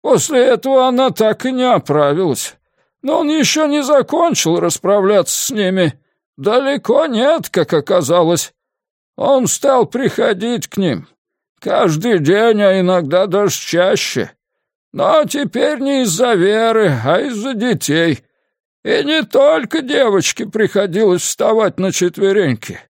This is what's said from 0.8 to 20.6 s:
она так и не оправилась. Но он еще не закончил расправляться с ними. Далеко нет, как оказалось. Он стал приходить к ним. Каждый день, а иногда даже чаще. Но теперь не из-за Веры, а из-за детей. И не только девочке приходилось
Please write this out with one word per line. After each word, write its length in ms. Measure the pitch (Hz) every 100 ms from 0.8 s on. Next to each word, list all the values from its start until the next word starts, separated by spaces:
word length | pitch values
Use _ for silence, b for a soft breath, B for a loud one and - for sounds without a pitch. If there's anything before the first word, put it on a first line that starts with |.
| 254
она 220 | 247 262
так 360 | - 220 -
и 60 | 254
не 180 | 254 254
оправилась. 840 | 196 - 151 143 151 180 117 - _ _ _ _ _
Но 180 | 269 320
он 100 | 302
еще 360 | 311 254 311
не 180 | 311 294
закончил 760 | 269 285 - 302 339 247 160 170
расправляться 760 | 170 - 180 202 196 202 -
с 140 | - -
ними. 500 | 208 190 190 165 - _ _ _ -
Далеко 720 | 165 240 277 277 - 277 320
нет, 420 | 220 277 320 -
как 240 | 185 151
оказалось. 800 | 165 - 139 135 175 165 170 - _ _ _ _ _ _ -
Он 300 | - 269 240
стал 380 | - 277 262
приходить 840 | 214 240 240 - 226 190 226 233 -
к 100 | -
ним. 300 | 185 107 - _ _ _ _ _
Каждый 600 | - - 190 151 233 190
день, 420 | 147 202 233 214
а 180 | 202 190
иногда 480 | 180 185 143 175 190
даже 320 | 190 202 -
чаще. 720 | - 165 185 208 - 131 87 _ _ _ _ _ _
Но 340 | 131 151 311
теперь 540 | 294 285 277 240 285 294
не 240 | 269 269
из-за 300 | 233 165 247
Веры, 640 | 208 185 220 226 220 202 127
а 160 | 110 180
из-за 320 | 285 220 254
детей. 680 | 226 247 196 - 156 165 139 _ _ _ _ _ _
И 200 | 220 -
не 200 | 285 311
только 580 | - - 285 320 247 320
девочке 640 | 262 285 247 196 - -
приходилось 760 | - 220